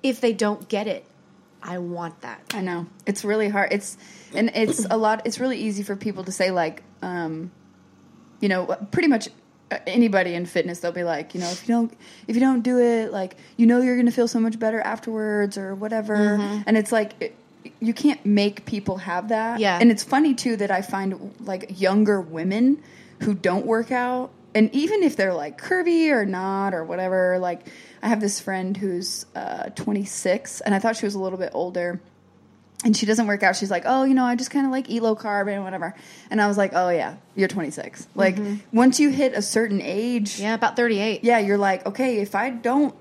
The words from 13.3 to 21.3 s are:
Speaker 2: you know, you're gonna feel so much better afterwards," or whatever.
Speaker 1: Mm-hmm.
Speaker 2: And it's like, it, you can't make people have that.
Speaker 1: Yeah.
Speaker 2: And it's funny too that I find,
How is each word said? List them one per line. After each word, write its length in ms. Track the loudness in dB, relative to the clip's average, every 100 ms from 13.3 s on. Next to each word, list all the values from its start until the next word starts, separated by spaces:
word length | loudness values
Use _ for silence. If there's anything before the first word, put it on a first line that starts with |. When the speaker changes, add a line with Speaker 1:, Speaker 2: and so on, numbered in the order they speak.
| -10 -16 4
Speaker 2:
you 100 | 6
know, 120 | 6
you're 140 | 4 4
gonna 160 | 2
feel 160 | 2 0
so 120 | 2
much 180 | 0 0
better 220 | -2 -2
afterwards," 760 | -4 -6 -6 -4 -2 0 -2 -4
or 180 | -8 -8
whatever. 400 | -4 -4 0 2 4 2
Speaker 1:
Mm-hmm. 240 | 0 -4 2
Speaker 2:
And 120 | 2
it's 140 | 4
like, 220 | 0 0 -6
it, 140 | -10 -10 _ _ -20 -4
you 140 | -4
can't 320 | 2 0 2 2
make 400 | 4 4 -2 -8
people 320 | -6 -4 -6
have 320 | -4 -4 -2
that. 300 | -2 -2 0
Speaker 1:
Yeah. 180 | 0 6
Speaker 2:
And 120 | 6
it's 120 | 6
funny 300 | 2 2 4
too 240 | 2 -2 -2
that 140 | 0
I 100 | 0
find, 520 | -2 -4 -4 -6 -12